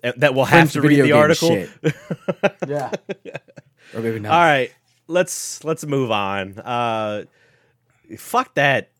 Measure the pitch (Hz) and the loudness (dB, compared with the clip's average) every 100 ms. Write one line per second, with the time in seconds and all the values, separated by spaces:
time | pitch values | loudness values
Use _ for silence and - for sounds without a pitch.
0 | 120 123 143 131 123 151 160 151 147 143 | -8 0 0 2 4 4 4 2 4 4
1 | 131 147 151 165 165 107 85 - 160 - | 6 6 6 4 2 0 -2 -6 -6 -6
2 | - 170 - 180 202 - - 147 139 - | -10 -12 -8 -2 -4 -4 -8 -6 -6 -10
3 | _ - - - _ - _ _ _ 110 | _ -14 -14 -18 _ -20 _ _ _ -8
4 | 113 113 107 160 170 143 123 _ _ _ | -6 -6 0 2 4 2 0 _ _ _
5 | _ 170 185 - - - 151 160 151 139 | _ -2 -2 -4 -12 -12 -8 -8 -4 -4
6 | 127 107 98 98 95 98 - 120 120 113 | -2 -2 -2 -4 -8 -10 -8 -4 -4 -4
7 | 107 104 - _ _ _ _ _ _ _ | -6 -8 -12 _ _ _ _ _ _ _
8 | _ 107 - 233 254 - 143 131 - _ | _ -20 -6 -6 -4 -2 0 0 -4 _